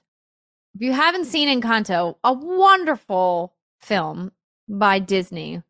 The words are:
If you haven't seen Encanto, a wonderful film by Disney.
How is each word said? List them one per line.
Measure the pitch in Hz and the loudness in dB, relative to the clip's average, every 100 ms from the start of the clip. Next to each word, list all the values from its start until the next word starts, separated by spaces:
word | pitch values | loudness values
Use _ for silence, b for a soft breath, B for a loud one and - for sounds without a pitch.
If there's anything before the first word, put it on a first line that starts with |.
| _ _ _ _ _ _ _ 196 | _ _ _ _ _ _ _ -8
If | |
you | 247 | -2
haven't | 262 320 359 339 | 2 2 0 -2
seen | 320 294 262 | -2 0 0
Encanto, | 233 226 208 175 175 - | 0 -2 0 -2 -2 0
a | 240 | 0
wonderful | 262 311 370 381 381 320 262 - 185 185 175 175 _ _ _ | 0 -2 4 6 6 2 -4 -2 0 0 0 -4 _ _ _
film | - 202 156 156 185 - _ _ - | -4 -2 -2 -6 -12 -14 _ _ -12
by | 202 202 196 | 0 2 2
Disney. | 185 196 180 170 156 170 - | 0 -2 -2 -8 -12 -12 -16